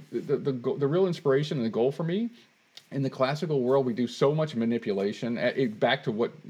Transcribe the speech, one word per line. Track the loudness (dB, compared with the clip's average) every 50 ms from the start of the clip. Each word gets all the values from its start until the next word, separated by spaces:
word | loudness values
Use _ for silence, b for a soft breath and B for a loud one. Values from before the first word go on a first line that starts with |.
| -6 -8 -8
the, | -6
the, | -4 -2 -2
the | -2 0 -2 -4
go-, | -2 -2 -4 -2
the | 0 0
real | 2 2 2 2
inspiration | 2 0 0 2 2 2 2 2 0 -2
and | -2 -2
the | -2
goal | 0 2 2 2
for | 0 0 -2
me | -2 -2 -2 -2 -4 -6 B B B B B _ _ _ -20 -16 -8 -4
in | -2 -2
the | -2
classical | 0 0 0 0 0 0 -2 0 0 2 2
world, | 4 4 4 4
we | 2 0
do | 0 -2
so | -2 0 2 2 2 4
much | 2 0 -2 -2
manipulation. | 0 0 0 0 0 0 -2 -2 0 0 -2 -2 -4 -4 -4 -2 0
Uh, | 0 0 2
it, | 2 0 -2 0 2
back | 2 2 2 2 -2
to | -2 -2
what | 0 -2 -2 -4 -8 -18 -10